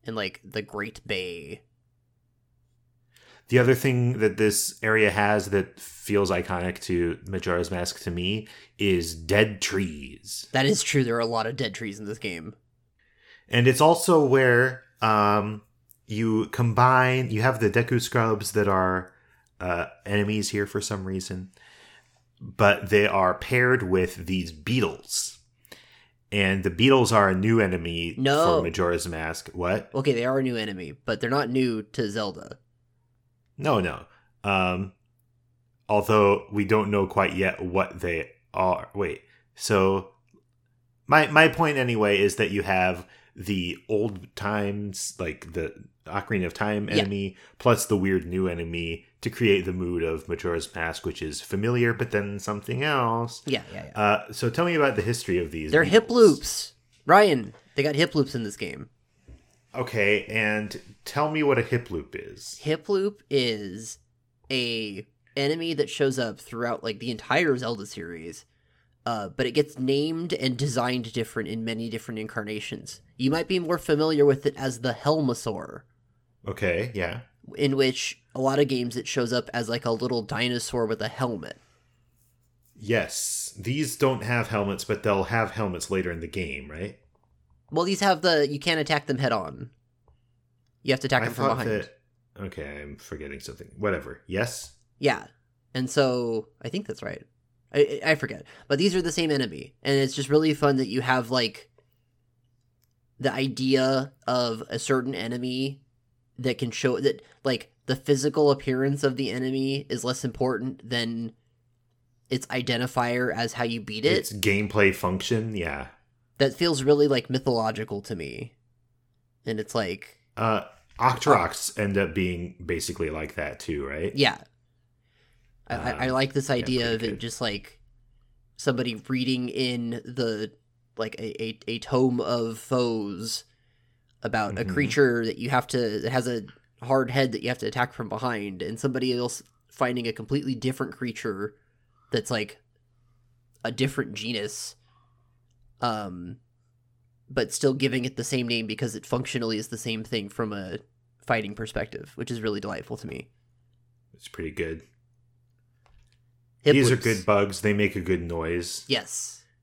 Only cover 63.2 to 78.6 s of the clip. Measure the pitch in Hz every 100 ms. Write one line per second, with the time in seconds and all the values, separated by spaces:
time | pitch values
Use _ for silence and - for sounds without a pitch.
63.2 | _ 143 123 110 101 95 113 - _ _
64.2 | _ _ _ 131 120 117 107 98 - _
65.2 | _ - 139 165 165 151 143 - 139 127
66.2 | 117 101 - 117 120 117 113 107 117 110
67.2 | - 135 170 127 120 117 101 - 85 82
68.2 | 82 - _ _ _ _ _ _ - 113
69.2 | 98 - 127 120 147 - 131 139 151 160
70.2 | 170 - 131 120 143 123 123 127 113 120
71.2 | 110 - 104 113 113 113 117 113 - 110
72.2 | 110 - 104 107 - - - - _ _
73.2 | 131 160 165 185 165 170 - 147 160 151
74.2 | 143 139 143 - 135 117 127 113 143 151
75.2 | 135 139 - 143 - - _ _ _ _
76.2 | _ _ - 95 98 85 123 104 85 120
77.2 | - _ - - 143 135 131 131 - -
78.2 | _ 131 131 139